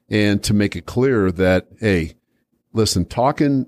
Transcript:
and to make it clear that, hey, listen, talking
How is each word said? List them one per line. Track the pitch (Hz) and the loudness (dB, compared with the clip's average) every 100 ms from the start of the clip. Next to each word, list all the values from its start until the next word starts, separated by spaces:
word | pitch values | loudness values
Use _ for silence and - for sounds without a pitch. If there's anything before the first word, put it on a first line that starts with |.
| _ | _
and | 107 104 101 | -2 0 0
to | - | 0
make | 104 101 - | 0 0 -4
it | - | -8
clear | - 131 120 95 | -2 0 2 0
that, | 87 92 92 - - | 0 2 2 -2 -6
hey, | 113 92 80 - _ _ _ _ _ | 0 0 -2 -8 _ _ _ _ _
listen, | 110 107 101 87 | -2 0 0 -4
talking | - 127 147 147 139 | -2 -2 0 0 0